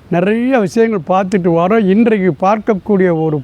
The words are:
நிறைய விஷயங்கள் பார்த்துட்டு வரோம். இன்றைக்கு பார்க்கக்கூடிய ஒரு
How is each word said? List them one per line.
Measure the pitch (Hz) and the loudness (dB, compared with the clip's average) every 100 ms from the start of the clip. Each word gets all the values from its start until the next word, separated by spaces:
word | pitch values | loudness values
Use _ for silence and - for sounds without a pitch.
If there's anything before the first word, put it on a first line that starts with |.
| - | -6
நிறைய | 170 190 226 247 262 | -2 0 -2 0 0
விஷயங்கள் | 190 226 226 208 147 | 0 0 0 0 -2
பார்த்துட்டு | 185 190 196 175 | -2 0 -2 0
வரோம். | 165 180 226 190 | 0 2 2 2
இன்றைக்கு | 196 240 214 185 147 190 | 2 2 0 0 0 0
பார்க்கக்கூடிய | 220 202 196 - 202 185 165 | 0 -2 -4 0 0 2 0
ஒரு | 160 151 | -2 -4